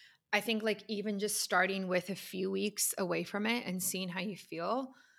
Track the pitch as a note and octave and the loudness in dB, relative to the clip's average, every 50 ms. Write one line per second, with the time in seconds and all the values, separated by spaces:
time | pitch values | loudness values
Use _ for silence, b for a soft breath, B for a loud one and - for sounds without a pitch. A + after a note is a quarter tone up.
0 | b b b b _ _ - G#3 G#3 A#3 A3+ G#3+ A3 A3 G#3 G#3+ - - A3 G3+ | b b b b _ _ 0 2 2 2 0 2 2 2 0 0 -2 -4 -4 -2
1 | G3+ A3 G#3 G3 G#3 G#3 - - - - G3+ F3+ F#3 F#3+ G3 G3 F#3+ F3+ F3+ F3+ | 0 -2 0 0 0 0 0 0 0 4 6 6 6 4 2 -2 0 2 2 2
2 | - - F#3 - - - - F#3 F#3 F#3+ G3 G3 G3+ G#3+ G#3 - - - - - | 2 0 -6 -6 -6 -6 -4 -2 -2 0 0 0 0 0 0 0 0 0 0 0
3 | G3 F3 E3+ E3 F3 - - G3+ G#3+ A3 A#3 A#3+ - - F3+ F#3 F3+ - - F#3 | 0 0 0 0 0 -2 -2 0 0 0 0 0 -2 -2 -4 -2 -2 -2 -2 -2
4 | F#3+ F3+ E3+ F#3 F3 A3 F3+ - - - D#3+ E3 E3+ F#3+ A3+ C4 C4+ C4 b b | -4 -4 -4 -4 -4 -4 -6 -8 -10 -10 -6 -4 -2 0 0 -2 -2 -6 b b
5 | b b b | b b b